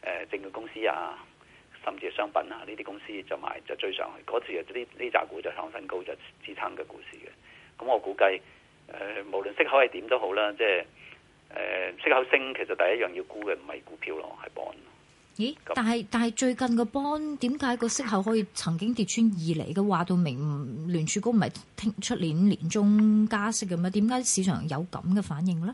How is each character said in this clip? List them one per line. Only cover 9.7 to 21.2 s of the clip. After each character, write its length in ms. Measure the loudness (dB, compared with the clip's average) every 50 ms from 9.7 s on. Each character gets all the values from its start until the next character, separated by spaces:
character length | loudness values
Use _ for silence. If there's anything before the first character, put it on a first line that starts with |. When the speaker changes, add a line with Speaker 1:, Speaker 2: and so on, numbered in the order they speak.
| 6 6
Speaker 1:
係 120 | 6 6
點 180 | 2 -6 -2 0
都 120 | 0 0
好 120 | 0 0 2
啦， 180 | 2 2 0 0
即 100 | 2 2
係， 220 | 4 4 2 0 -4 -12 -20 -20 -20 -20 -20 _ _ _ _ _ _
呃， 420 | -10 -8 -6 -4 -4 -4 -4 -4 -6 -2 2
息 60 | 4
口 120 | 4 4 4 4
升， 240 | 2 2 2 0 -6
其 80 | -6
實 60 | -4 -4 0
第 80 | 2 4
一 200 | 4 4 2 0
樣 80 | -2 -2
要 80 | -6 -10
沽 200 | -10 -10 -8 -4
嘅 120 | -4 -4
唔 100 | -4 -6 -14
係 140 | -14 -14 -14
股 120 | -16 -14 -12
票 180 | -8 -8 -8 -8
咯， 200 | -8 -10 -12 -14 -16
係 160 | -14 -12 -10
bond。 160 | -10 -10 -12 -14 -20 -20 -20 -20 -20 _ -20 _ _ _ -8 -4
Speaker 2:
咦？ 180 | -4 -4 -4 -8 -6
Speaker 1:
噉 60 | -4 0
Speaker 2:
但 100 | 0 2
係， 200 | 2 2 0 -2 -2
但 100 | 0 0 0
係 100 | 2 0
最 200 | 2 2 2 2
近 220 | 2 0 2 4
個 80 | 2 2
bond 540 | 2 0 -2 -2 0 -2 -2 -2 -4 -4 -2
點 200 | -2 -2 0 0
解 200 | 0 -2 0 0
個 100 | 0 -2
息 160 | -2 -2 -2
口 180 | 0 2 2
可 140 | 2 4 2
以 100 | 2 2 0 -4
曾 240 | -6 -4 -2 -2 0
經 160 | 0 -2 0
跌 120 | 0 0
穿 200 | 0 4 4 4
二 400 | 4 4 2 0 0 0 0 -2
厘 80 | -2 0
嘅？ 140 | 2 2 4
話 160 | 4 2 2
到 120 | 4 4
明， 760 | 4 4 2 0 -2 -2 -2 -2 -2 -4 -6 -6 -6 -4 0
聯 160 | 0 0 2 2
儲 60 | 0
局 60 | 0